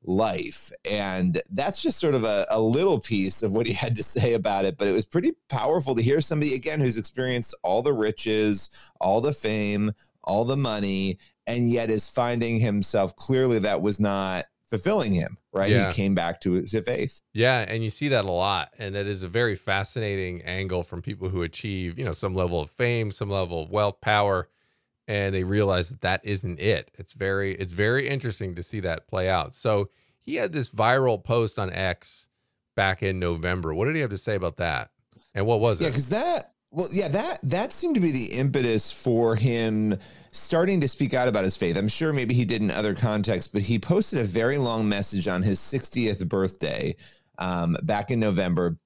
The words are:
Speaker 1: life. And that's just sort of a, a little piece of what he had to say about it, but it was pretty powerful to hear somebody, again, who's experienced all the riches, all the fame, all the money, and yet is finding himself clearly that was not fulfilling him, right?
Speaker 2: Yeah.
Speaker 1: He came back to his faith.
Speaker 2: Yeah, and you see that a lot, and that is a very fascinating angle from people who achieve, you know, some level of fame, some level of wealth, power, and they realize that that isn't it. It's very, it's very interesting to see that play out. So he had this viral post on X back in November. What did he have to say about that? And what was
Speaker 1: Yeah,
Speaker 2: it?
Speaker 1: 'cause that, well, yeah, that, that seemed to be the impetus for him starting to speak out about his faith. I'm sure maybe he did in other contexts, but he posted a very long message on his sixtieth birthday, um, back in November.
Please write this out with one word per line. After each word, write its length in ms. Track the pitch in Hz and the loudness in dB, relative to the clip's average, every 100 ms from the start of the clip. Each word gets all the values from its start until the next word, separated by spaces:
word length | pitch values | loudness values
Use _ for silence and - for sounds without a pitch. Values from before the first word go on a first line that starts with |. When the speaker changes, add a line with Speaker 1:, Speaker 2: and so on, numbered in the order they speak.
Speaker 1:
life. 680 | - 92 110 87 - - - - - | 0 0 2 0 -6 -8 -10 -8 -4
And 520 | 104 98 92 92 82 - | -2 -2 0 0 0 -4
that's 320 | 95 147 - | -4 -4 -2
just 160 | 330 - | -2 0
sort 160 | 165 | 2
of 100 | 135 | 2
a, 220 | 113 104 95 | 2 0 2
a 100 | 110 | 2
little 400 | 110 123 190 143 | 2 4 2 2
piece 420 | - 107 95 - | 0 0 0 0
of 100 | 110 | 0
what 140 | 101 117 | 0 0
he 60 | |
had 200 | - 127 113 | 0 -2 -2
to 60 | |
say 300 | 104 - 120 | 0 2 2
about 300 | 113 101 98 | 2 0 0
it, 140 | 98 92 | 0 0
but 100 | 101 | 0
it 40 | |
was 140 | 98 107 | 2 0
pretty 260 | 165 254 330 _ | 0 0 -2 _
powerful 460 | 135 131 170 135 | -2 0 0 2
to 80 | 120 | 2
hear 180 | 117 147 | 4 2
somebody, 340 | 151 156 147 | 2 0 0
again, 260 | 131 135 151 | -2 -4 0
who's 160 | 135 113 | 0 0
experienced 580 | 104 - 127 123 117 - | -6 -4 -2 -2 -4 -6
all 200 | 87 101 | 0 2
the 100 | 127 | 2
riches, 760 | 135 107 107 113 107 107 101 - - - _ | 2 0 0 0 2 2 2 -2 -8 -20 _
all 200 | 90 104 | 2 2
the 120 | 135 | 2
fame, 580 | 143 110 110 104 104 107 104 _ _ | -2 -2 0 0 0 -2 -4 _ _
all 200 | - 98 | -2 0
the 120 | 120 135 | 2 0
money, 600 | 135 107 101 95 98 92 - _ - | 0 0 0 0 0 -4 -10 _ -6
and 240 | 120 120 | 0 2
yet 200 | 120 113 | 2 2
is 180 | 110 - | 0 0
finding 500 | - 120 120 117 113 | 0 0 0 0 0
himself 540 | 113 104 95 110 95 - | 2 0 0 2 0 -2
clearly 420 | - 131 131 113 | 0 2 4 4
that 240 | 101 92 | 2 2
was 180 | 98 98 | 0 0
not 460 | 104 98 95 92 - _ _ | 0 0 -2 -4 -6 _ _
fulfilling 460 | 110 92 214 123 | -4 0 2 2
him, 240 | 92 - - _ | 0 -2 -6 _
right? 180 | - 98 | 0 4
Speaker 2:
Yeah. 180 | 104 98 | 4 4
Speaker 1:
He 60 | |
came 200 | 92 98 | 0 2
back 260 | 95 85 82 | 2 0 -2
to 100 | 98 | 0
his 200 | 90 92 110 101 | 0 0 -4 -2
faith. 340 | 123 - - _ | -2 -4 -8 _
Speaker 2:
Yeah, 320 | - 120 127 98 | 0 2 2 0
and 140 | 113 | -4
you 80 | 113 | -4
see 180 | - 147 | -2 0
that 160 | 131 | 0
a 80 | 98 | 2
lot, 400 | 87 95 95 - - | 0 2 0 -4 -8
and 160 | 104 | -8
that 120 | 98 101 | -4 -4
is 160 | 98 | -4
a 60 | 92 | -4
very 260 | 101 120 | 0 0
fascinating 880 | 98 - 95 98 - 107 98 92 87 | -2 -2 -2 -2 -4 -4 -2 -4 -6
angle 400 | 85 90 98 90 | -6 -4 -2 -4
from 200 | 87 87 | -4 -8
people 260 | - 104 92 | -10 -6 -4
who 140 | 92 | -4
achieve, 560 | 85 - 110 98 90 85 | -4 -6 -6 -4 -6 -6
you 60 | |
know, 80 | 85 | -6
some 220 | 80 101 | -4 -4
level 260 | 92 90 87 | -2 0 0
of 100 | 76 | -4
fame, 400 | - 120 120 107 | -2 -2 0 -2
some 180 | - 101 | -4 -4
level 340 | 98 92 85 | -2 -2 -4
of 80 | 78 | -4
wealth, 300 | 101 104 98 | 0 0 0
power, 480 | - 104 104 95 85 _ _ _ _ _ - | 0 2 4 0 -2 _ _ _ _ _ -6
and 240 | 104 98 | -2 0
they 80 | 95 | 0
realize 460 | 92 101 101 90 85 | 0 2 4 2 0
that 140 | - | -2
that 180 | 90 95 | -2 -2
isn't 380 | - 101 92 85 | -2 -4 -4 -2
it. 320 | 98 92 - | 0 0 -2
It's 200 | _ - | _ -16
very, 380 | - 95 98 98 | -6 -2 0 -2
it's 180 | 90 92 | -4 -8
very 340 | 87 104 127 139 | -2 0 2 0
interesting 480 | 139 120 101 98 | -4 -4 -6 -6
to 80 | 85 | -8
see 160 | 87 110 | -8 -6
that 280 | 90 80 _ | -4 -4 _
play 200 | 98 92 | -2 0
out. 240 | 92 73 | 0 -2
So 380 | - 123 107 98 _ _ _ | -4 0 0 -2 _ _ _
he 160 | - 285 | -8 -4
had 160 | 214 | -4
this 180 | 156 120 | -2 -6
viral 520 | 107 113 131 131 107 | 0 2 4 4 2
post 360 | - 120 113 - | 0 0 0 -2
on 100 | 95 | -4
X 560 | 87 95 87 - - - _ _ _ _ - | -2 -2 -2 -8 -14 -14 _ _ _ _ 0
back 260 | 98 95 | 0 2
in 160 | 98 95 | -2 0
November. 560 | 87 85 87 92 82 | -2 -2 -2 -2 -2
What 120 | 78 117 | -2 -2
did 100 | 156 | 0
he 60 | |
have 80 | 135 | -2
to 60 | 98 | -4
say 200 | - 101 | -4 -2
about 220 | 87 - | -2 -2
that? 340 | 85 69 55 _ _ _ _ | -2 -2 -6 _ _ _ _
And 120 | - 104 | -4 0
what 120 | 117 | 2
was 220 | 117 101 | 2 2
Speaker 1:
Yeah, 80 | 165 | 0
Speaker 2:
it? 60 | |
Speaker 1:
'cause 160 | 127 127 | 0 -2
that, 440 | 202 320 339 - _ _ | 0 0 -2 -4 _ _
well, 160 | 151 175 | -6 -2
yeah, 160 | 180 175 | -2 0
that, 320 | 165 302 - | 0 -2 -4
that 300 | 135 170 220 | -2 0 0
seemed 240 | - 349 277 | -2 0 2
to 40 | |
be 120 | 170 | 2
the 140 | 131 113 | 2 -2
impetus 680 | 120 135 135 120 110 - | 0 0 2 2 2 0
for 420 | - - 117 117 | -2 2 4 4
him 640 | 113 127 117 113 107 107 98 - - - | 4 2 2 0 2 0 0 -4 -20 -10
starting 500 | - - 165 185 190 | -6 0 2 4 4
to 60 | 143 | 0
speak 260 | - 135 | 0 0
out 140 | 110 107 | 2 2
about 160 | 104 | 2
his 140 | 95 - | 2 2
faith. 200 | 90 85 | 0 2
I'm 120 | 104 | 0
sure 240 | - 160 | 0 0
maybe 200 | 147 120 | 0 2
he 100 | 123 | 2
did 180 | 113 117 | 2 2
in 80 | 104 | 0
other 240 | 82 107 | 0 0
contexts, 540 | 98 117 107 104 92 - | 0 0 0 0 0 -2
but 140 | 104 | -2
he 180 | 98 113 | 0 0
posted 400 | - 180 220 143 | 2 2 2 0
a 40 | |
very 340 | 110 92 117 143 | 0 2 2 2
long 300 | 127 113 107 | 0 0 0
message 380 | 101 101 101 92 | 0 0 -2 0
on 160 | 92 | 0
his 160 | 98 95 | 2 0
sixtieth 720 | - 135 - - 113 101 87 | 0 -2 -2 0 0 0 -2
birthday, 640 | 98 95 - 76 55 71 - - - _ - | 0 0 -2 -4 -2 -4 -4 -12 -20 _ -8
um, 380 | 92 90 85 82 | -4 0 0 0
back 300 | 80 104 104 | 0 -2 0
in 80 | 123 | 0
November. 580 | 107 92 92 87 87 82 | 2 2 0 2 0 -2